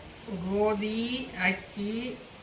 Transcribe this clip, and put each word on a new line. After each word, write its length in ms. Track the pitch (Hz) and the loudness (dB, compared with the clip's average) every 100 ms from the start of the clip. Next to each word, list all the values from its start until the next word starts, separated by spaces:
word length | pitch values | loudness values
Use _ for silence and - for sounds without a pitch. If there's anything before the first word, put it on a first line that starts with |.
| - - 226 | -12 -14 -6
ಗೋಧಿ, 960 | 190 180 202 214 208 214 220 233 254 - 185 | -4 0 4 4 4 2 0 0 0 -4 2
ಅಕ್ಕಿ, 760 | 185 190 - 208 202 226 247 - - - | 2 2 -2 -4 -2 0 -2 -6 -10 -14